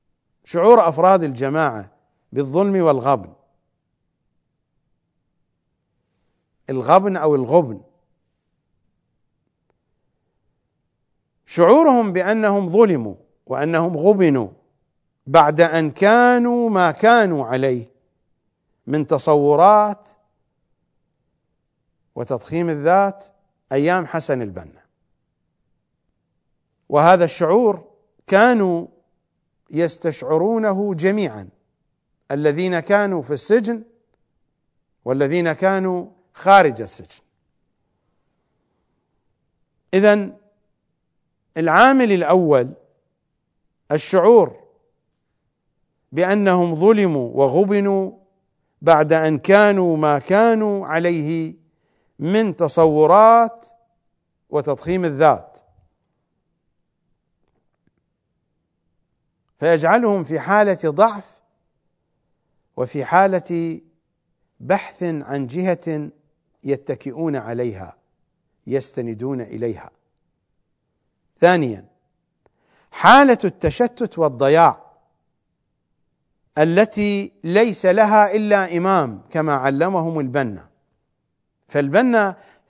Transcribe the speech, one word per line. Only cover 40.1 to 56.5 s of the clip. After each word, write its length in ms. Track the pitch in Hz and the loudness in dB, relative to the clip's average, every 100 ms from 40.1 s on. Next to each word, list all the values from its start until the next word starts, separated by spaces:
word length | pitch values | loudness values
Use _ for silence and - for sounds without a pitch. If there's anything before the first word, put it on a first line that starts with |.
| 208 190 - _ _ _ _ _ _ _ _ _ _ _ - | 2 -2 -14 _ _ _ _ _ _ _ _ _ _ _ -6
العامل 540 | 160 165 254 269 240 | 0 4 4 4 2
الأول 600 | 190 156 185 165 139 123 - _ _ _ _ _ _ _ _ _ _ _ | 0 2 0 2 0 0 -8 _ _ _ _ _ _ _ _ _ _ _
الشعور 680 | 151 - 190 185 233 160 - _ _ _ _ _ _ _ _ _ _ _ _ _ _ _ | -6 -2 2 6 6 4 -4 _ _ _ _ _ _ _ _ _ _ _ _ _ _ _
بأنهم 640 | 143 180 208 196 180 175 156 | -4 -2 0 2 2 0 0
ظلموا 560 | 190 214 190 147 117 | 2 2 2 -2 -4
وغبنوا 800 | 120 139 139 196 202 202 196 190 - _ _ _ _ _ _ | 0 0 2 0 0 0 -2 -4 -10 _ _ _ _ _ _
بعد 320 | 147 156 156 | 2 4 4
أن 240 | 160 160 151 | 0 0 -2
كانوا 600 | - 196 208 196 180 156 | 2 4 4 2 0 0
ما 220 | 151 143 | 0 -2
كانوا 680 | - 196 226 226 214 202 185 | 0 0 2 0 -2 -6 -6
عليه 720 | 156 175 170 147 165 160 165 _ _ _ _ _ _ | -4 -2 -4 -4 -6 -8 -12 _ _ _ _ _ _
من 340 | 160 208 220 160 | -4 -2 -2 -2
تصورات 1080 | 160 - 160 151 156 190 220 233 226 233 _ _ _ _ _ _ _ _ _ | -4 2 2 4 4 6 6 6 2 -4 _ _ _ _ _ _ _ _ _
وتضخيم 560 | 147 143 135 160 185 175 | -6 -4 -8 -4 -4 -4
الذات، 520 | 139 156 110 - _ _ _ _ _ _ _ _ _ _ | 0 2 2 -6 _ _ _ _ _ _ _ _ _ _